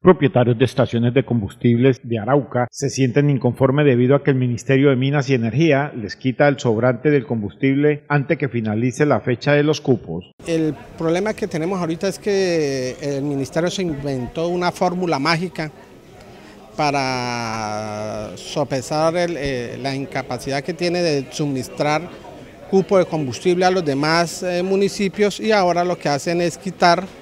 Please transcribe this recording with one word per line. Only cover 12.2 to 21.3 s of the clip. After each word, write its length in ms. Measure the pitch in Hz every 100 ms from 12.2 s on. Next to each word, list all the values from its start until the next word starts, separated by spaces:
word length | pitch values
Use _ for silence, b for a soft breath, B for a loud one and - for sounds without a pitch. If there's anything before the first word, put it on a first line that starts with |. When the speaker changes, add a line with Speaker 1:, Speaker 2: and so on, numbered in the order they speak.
Speaker 2:
que 760 | - 196 190 170 147 135 127 123
el 220 | 143 139
ministerio 440 | 143 139 131 165 175
se 120 | 170
inventó 640 | 180 139 143 135 120 - 165
una 240 | 180 180
fórmula 480 | - 180 180 180 151
mágica 500 | 143 165 185 - 156 - - - - B B B B B -
para 1600 | - 151 139 131 127 123 120 117 110 107 107 107 107 107 107 104
sopesar 800 | 90 - - 135 139 120 151 160
el, 220 | 170 175 160
eh, 420 | 139 131 120 113
la 120 | 127
incapacidad 680 | 135 131 143 127 123 139 135
que 100 | 139
tiene 300 | 170 175 175
de 240 | 170 143 127